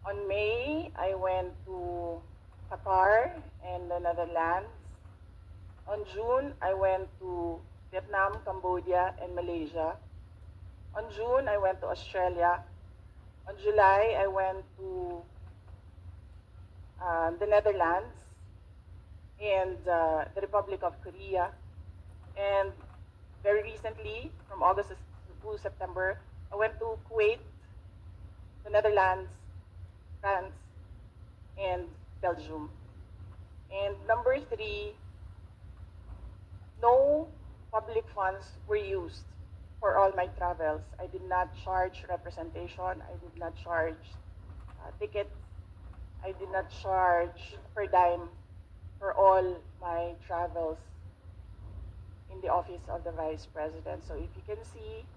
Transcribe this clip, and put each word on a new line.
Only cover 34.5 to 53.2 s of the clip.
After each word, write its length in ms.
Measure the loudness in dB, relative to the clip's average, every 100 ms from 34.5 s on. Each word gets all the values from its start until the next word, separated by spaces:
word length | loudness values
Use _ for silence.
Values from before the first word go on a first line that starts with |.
| -6 -4 -4 -6 -10 -18 -16 -16 -16 -18 -18 -18 -16 -16 -16 -16 -14 -14 -16 -16 -16 -16 4
no 480 | 8 10 8 6 2 -10 -16 -16 -2
public 340 | -2 0 -2 -2
funds 440 | 0 0 0 -10 -16 -2
were 80 | -2
used 460 | 0 -4 -4 -10 -14 -16 -16 -16 -16 -2
for 200 | 2 6
all 140 | 6
my 120 | 6 -2 0
travels. 440 | -2 0 0 -2 -6 -12
I 60 | -10
did 160 | -10 0
not 220 | 0 0 -4
charge 400 | -2 0 0 -2 -6
representation. 920 | -6 -6 -10 -10 -8 -10 -6 -6 -6
I 120 | -8 -12
did 160 | -12 -10
not 160 | -10 -8
charge, 580 | -2 2 2 -2 -14 -16 -16 -16 -14 -14 -14 -14
uh, 80 | -14 -8
tickets. 340 | -6 -4 -4 -8 -16 -16 -16 -18 -16 -16 -14 -10
I 80 | -10 -8
did 120 | -2
not 180 | -2 -2
charge 880 | -6 2 6 8 6 4 -4 -14 -14 -10
per 120 | -4 4
dime 420 | 8 8 4 -4 -14 -18 -18 -18 -16 -16 -6
for 160 | -2
all 440 | 8 10 10 6 0 -8 -10
my 340 | -4 -2 -2 -8 -6
travels 520 | -2 -2 0 -2 -4 -10 -16 -18 -18 -20 -18 -16 -14 -12 -12 -12 -12 -16 -16 -16
in 100 | -8
the 80 | 0
Office 340 | 0 0 -10 -8
of 140 | -6
the 80 | -6
Vice 360 | -4